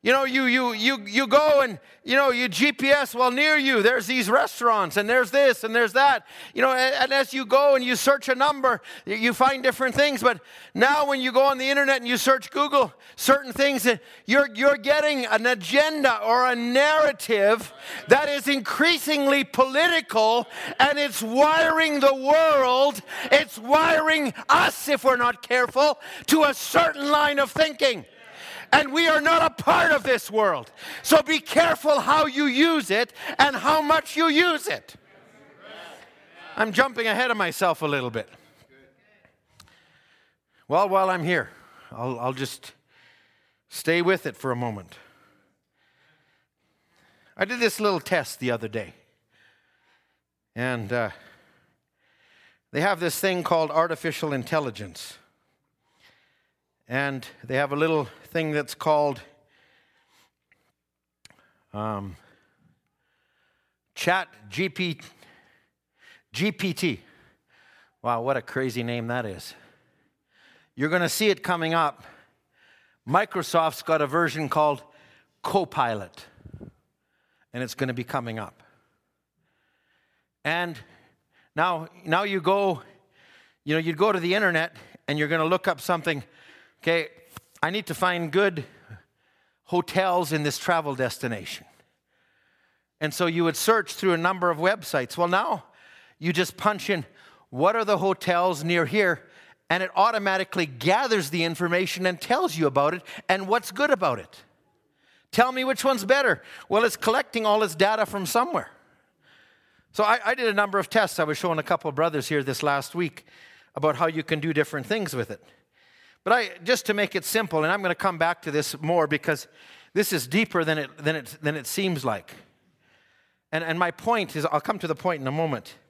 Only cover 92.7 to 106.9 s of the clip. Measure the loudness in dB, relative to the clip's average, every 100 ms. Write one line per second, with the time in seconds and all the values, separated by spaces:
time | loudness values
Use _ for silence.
92.7 | _ _ _ -8 -2 -2 0 0 0 2
93.7 | 2 0 -4 0 0 0 0 -2 0 0
94.7 | -2 -4 -4 -4 -4 0 0 0 -6 -8
95.7 | _ -20 -20 _ _ -4 -2 -2 -2 -2
96.7 | -2 -4 -4 -4 _ -20 _ _ 0 0
97.7 | 0 0 0 0 -2 0 0 0 -2 -2
98.7 | 0 0 0 0 0 -8 -20 -20 _ _
99.7 | -4 -2 2 2 2 -2 -2 -2 -4 -4
100.7 | -2 0 2 2 -2 -2 -2 -4 -2 -2
101.7 | -2 -2 -2 -4 -4 -2 0 0 0 0
102.7 | 2 0 -2 -12 -18 -2 -2 0 -2 -2
103.7 | -2 0 2 0 -2 -8 -20 _ _ _
104.7 | _ _ _ _ _ _ 0 0 0 -2
105.7 | 0 0 0 2 2 2 0 -6 -20 -2
106.7 | 2 2